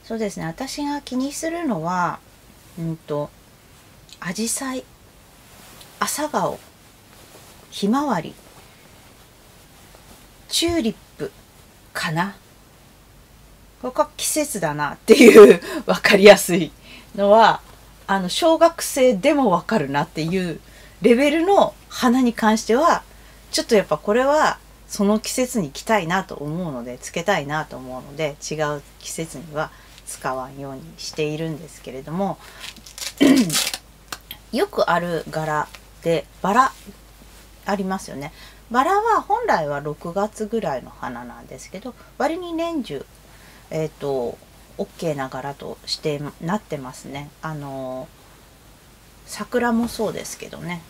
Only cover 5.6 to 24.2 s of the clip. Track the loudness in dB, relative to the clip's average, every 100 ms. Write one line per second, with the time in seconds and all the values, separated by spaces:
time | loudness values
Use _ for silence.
5.6 | -20 -20 -20 -8 -6 -4 -4 -2 -2 -6
6.6 | -14 -20 -20 -20 -20 -20 -20 -20 -20 -20
7.6 | -18 -6 -2 0 0 -4 -6 -16 -20 -20
8.6 | -20 -20 -20 -20 -20 -20 -20 -20 -20 -20
9.6 | -20 -20 -20 -20 -20 -20 -20 -20 -8 -4
10.6 | -2 0 -2 -4 -14 -12 -12 -12 -20 -20
11.6 | -20 -20 -16 -10 -6 -4 -4 -6 -20 -20
12.6 | -20 -20 -20 -20 -20 -20 -20 -20 -20 -20
13.6 | -20 -14 -12 -2 -4 -2 -6 -4 -4 -4
14.6 | -4 -4 -6 -8 2 8 12 12 12 12
15.6 | 2 -10 -2 0 4 8 10 10 6 -2
16.6 | -2 -8 -20 -20 -16 -2 4 6 6 4
17.6 | -6 -20 -20 -20 -4 -2 -2 0 2 6
18.6 | 4 2 -6 2 2 4 2 2 2 0
19.6 | 0 -2 0 -2 -4 -4 -4 -2 -4 -8
20.6 | -14 -20 -20 0 4 6 4 2 4 4
21.6 | 4 0 -18 -2 2 4 2 2 2 2
22.6 | 0 2 4 2 -2 -20 -20 -20 -8 -6
23.6 | 2 2 2 -4 0 0